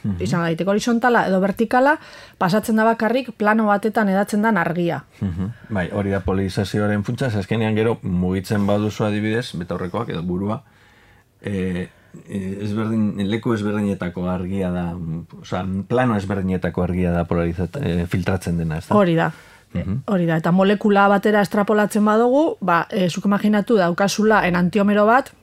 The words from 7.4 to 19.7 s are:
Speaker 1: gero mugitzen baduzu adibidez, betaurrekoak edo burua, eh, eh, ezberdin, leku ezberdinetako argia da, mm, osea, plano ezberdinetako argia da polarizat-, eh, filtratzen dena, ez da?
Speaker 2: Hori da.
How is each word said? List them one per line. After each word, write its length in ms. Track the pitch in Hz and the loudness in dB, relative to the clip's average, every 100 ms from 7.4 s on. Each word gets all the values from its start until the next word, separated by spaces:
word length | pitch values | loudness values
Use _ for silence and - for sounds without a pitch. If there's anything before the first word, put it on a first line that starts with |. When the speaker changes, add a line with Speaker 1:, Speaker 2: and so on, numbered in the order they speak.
| 92 113 110 110 | -2 -2 0 2
Speaker 1:
gero 240 | 113 110 | 0 0
mugitzen 600 | 98 90 90 95 92 104 98 | -2 -2 0 -2 -2 0 2
baduzu 380 | 104 107 - | 2 0 -2
adibidez, 480 | 107 104 107 113 123 | -2 0 -2 -2 -4
betaurrekoak 560 | 82 87 87 90 101 117 | -8 -6 -6 -6 -6 -6
edo 140 | 90 | -6
burua, 400 | 90 90 101 110 - _ _ _ _ _ _ _ | -4 -4 -4 -6 -10 _ _ _ _ _ _ _
eh, 480 | 104 98 92 90 87 _ _ - - | -6 -4 -4 -4 -8 _ _ -20 -10
eh, 300 | 104 95 101 | -8 -8 -6
ezberdin, 680 | 104 107 110 110 104 95 98 | -4 -4 -2 0 -2 -2 -2
leku 240 | 113 127 | -2 -2
ezberdinetako 720 | 113 104 107 101 95 90 92 90 | -2 -2 -2 -2 -2 -6 -4 -4
argia 420 | 90 90 98 90 | -4 -4 -4 -4
da, 220 | 90 85 87 | -4 -4 -6
mm, 300 | 82 80 80 - | -6 -8 -10 -16
osea, 220 | - 92 95 95 95 | -8 -6 -4 -4 -2
plano 280 | 120 127 104 | 0 2 0
ezberdinetako 640 | 95 98 92 92 90 92 | -2 -2 -2 -2 -2 -2
argia 280 | 90 90 87 | -2 0 0
da 120 | 87 82 | 0 0
polarizat-, 520 | 87 85 85 87 - | 0 0 -2 -4 -4
eh, 240 | - 87 87 | -2 -2 -2
filtratzen 500 | 98 87 92 90 85 | -2 -2 -2 -2 -2
dena, 200 | 82 80 | -2 -4
ez 80 | - | 0
da? 80 | 208 | 2
Speaker 2:
Hori 200 | 180 165 | 4 2
da. 160 | 156 - - - _ | 0 -4 -18 -20 _